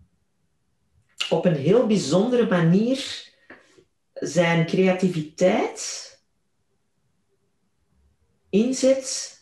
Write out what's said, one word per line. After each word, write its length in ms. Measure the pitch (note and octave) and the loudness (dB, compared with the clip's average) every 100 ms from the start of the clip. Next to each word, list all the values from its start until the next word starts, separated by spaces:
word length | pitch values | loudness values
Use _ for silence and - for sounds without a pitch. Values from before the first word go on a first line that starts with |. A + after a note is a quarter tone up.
| _ _ _ _ _ _ _ _ _ _ _ _ - | _ _ _ _ _ _ _ _ _ _ _ _ -4
op 140 | E3 | -2
een 120 | F3+ D3 | 0 0
heel 300 | C#3 A3+ A3 | 2 2 2
bijzondere 640 | G3+ C3+ F3 A#3+ B3 G3 | 0 2 0 2 0 2
manier 800 | F3+ E3 F#3+ A#3 C4+ - - - _ - - _ _ _ _ _ | 2 4 4 2 -2 -6 -14 -18 _ -20 -20 _ _ _ _ _
zijn 520 | - - F3 E3+ E3 D#3+ | -10 -4 0 2 0 0
creativiteit 1400 | F#3 F#3 F3+ F#3 D#3+ - - F3+ A#3 A4 - - - - - _ _ _ _ _ _ _ _ _ _ _ _ _ _ _ _ _ _ _ _ _ _ _ | 2 2 2 0 -2 -8 0 2 2 -2 -6 -12 -12 -16 -20 _ _ _ _ _ _ _ _ _ _ _ _ _ _ _ _ _ _ _ _ _ _ _
inzet 880 | G3+ B3 C4 C4 C4+ - - - - | 0 0 0 2 0 -2 -10 -12 -18